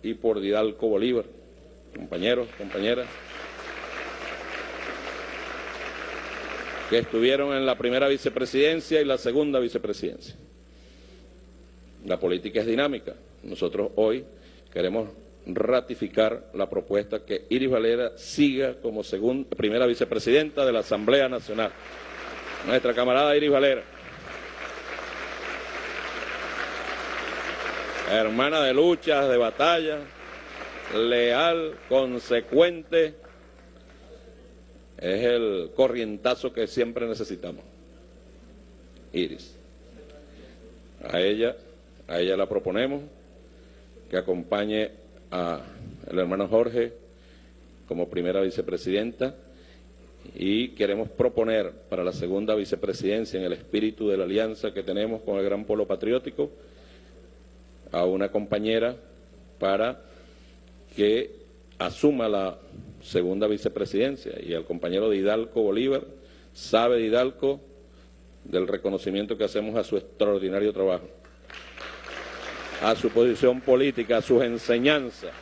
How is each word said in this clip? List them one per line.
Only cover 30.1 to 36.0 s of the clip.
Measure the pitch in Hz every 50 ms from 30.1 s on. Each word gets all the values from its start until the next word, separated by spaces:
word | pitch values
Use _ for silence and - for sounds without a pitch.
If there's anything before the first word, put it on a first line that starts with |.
| - - - - - - - - - - - - - - - - -
leal, | 107 113 120 123 120 120 120 120 131 160 170 170 165 160 156 147 - - -
consecuente, | 127 131 135 127 123 120 - - 120 117 117 - - 143 170 175 175 165 156 - 170 165 160 156 151 - - - - - - - - - - - - - - - - - - - - - - - - - - - - - - - - - - - - -
es | - 87 92 104 123
el | 120 120 120 117 110 101 92 85 78 -
corrientazo | - 131 123 117 123